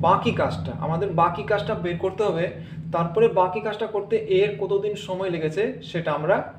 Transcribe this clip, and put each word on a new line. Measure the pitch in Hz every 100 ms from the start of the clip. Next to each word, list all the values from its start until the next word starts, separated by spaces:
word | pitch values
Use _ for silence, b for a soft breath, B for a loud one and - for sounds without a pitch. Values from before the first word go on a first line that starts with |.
| 165
বাকি | 190 240 165
কাজটা। | 139 - - 113 147
আমাদের | 165 196 165
বাকি | 170 190 208
কাজটা | 202 202 208
বের | 175 165
করতে | 190 185 208
হবে, | 165 170 - B B -
তারপরে | 170 170 220 226 185
বাকি | 185 226 214
কাজটা | 208 220 208
করতে | - 220 - 185
এর | 208 -
কতদিন | 190 196 208 202 -
সময় | 185 190 170
লেগেছে | 156 175 233 254 -
সেটা | 170 160 147
আমরা | 156 226 -